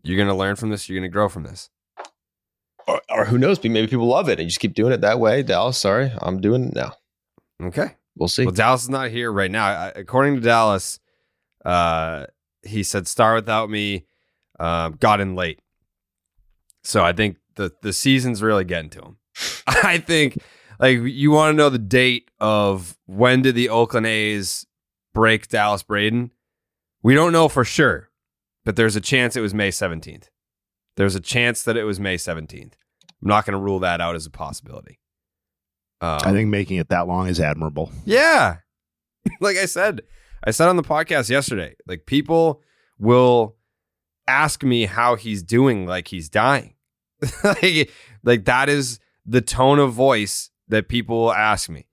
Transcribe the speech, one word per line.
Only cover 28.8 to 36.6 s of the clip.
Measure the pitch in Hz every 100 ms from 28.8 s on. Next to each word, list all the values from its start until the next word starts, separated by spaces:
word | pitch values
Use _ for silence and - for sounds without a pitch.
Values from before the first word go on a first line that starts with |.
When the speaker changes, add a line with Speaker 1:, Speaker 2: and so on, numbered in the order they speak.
| 113
Speaker 1:
a | 104
chance | - 131 123
it | 123
was | 107
May | 104 98
seventeenth. | - 95 80 78 78 _ _ _ _ _ _ _
There's | - 98
a | 92
chance | 87 123 120 117
that | - 113
it |
was | 107 98
May | 98 90
seventeenth. | - 82 78 76 - _ _ _ _ _
I'm | 101
not | 104
gonna | 101 98
rule | 98 95
that | 90 85
out | 85
as | 85
a | 78
possibility. | - 76 - - - - _ _ _ _ _ _ _ _ _ _ _
Um, | 85 76
Speaker 3:
I | 95
think | 101 107
making | 101